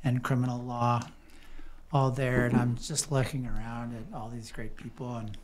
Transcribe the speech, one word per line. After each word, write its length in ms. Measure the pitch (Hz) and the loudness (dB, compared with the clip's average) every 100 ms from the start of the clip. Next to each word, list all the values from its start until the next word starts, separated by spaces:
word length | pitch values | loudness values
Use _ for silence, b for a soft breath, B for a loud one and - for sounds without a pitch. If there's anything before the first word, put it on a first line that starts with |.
and 200 | - 123 | 2 2
criminal 360 | - 131 123 123 | 2 2 2 -2
law 420 | 123 120 120 120 120 B B B B B B B B | -4 0 4 4 0 B B B B B B B B
all 200 | 147 135 | 4 4
there. 340 | 123 131 127 123 | 4 4 4 6
And 100 | 120 | 6
I'm 200 | 120 120 | 4 0
just 360 | - 151 - | -2 -4 2
looking 360 | 139 127 135 123 | 2 2 0 0
around 480 | 107 113 117 120 117 | -2 -2 -4 -6 -8
at 180 | 107 | -8
all 160 | 214 113 | -8 -8
these 220 | 120 110 | -8 -10
great 240 | - 110 - | -8 -8 -8
people 400 | - - 127 120 | -10 -10 -8 -6
and 200 | 107 95 | -6 -10